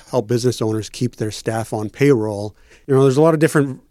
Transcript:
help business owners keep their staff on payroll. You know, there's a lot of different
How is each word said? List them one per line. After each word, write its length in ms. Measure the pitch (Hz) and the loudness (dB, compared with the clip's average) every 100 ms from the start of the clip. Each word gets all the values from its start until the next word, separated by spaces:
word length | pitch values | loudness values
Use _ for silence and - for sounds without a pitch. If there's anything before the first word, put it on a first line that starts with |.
| - | -6
help 160 | 131 107 | -4 -2
business 360 | 120 123 - | 0 -2 -2
owners 260 | 113 110 101 | -2 -4 -6
keep 300 | - 120 - | -6 -6 -4
their 120 | 110 | -8
staff 440 | - 117 113 110 | -8 -6 -6 -6
on 160 | 110 107 | -6 -6
payroll. 680 | - 143 120 107 101 104 - _ _ - | 0 2 2 0 -6 -8 -12 _ _ 0
You 80 | 135 | 2
know, 60 | |
there's 160 | 139 131 | 4 4
a 40 | |
lot 120 | 160 | 4
of 80 | 160 | 4
different 400 | 156 156 139 131 _ | 2 2 0 -6 _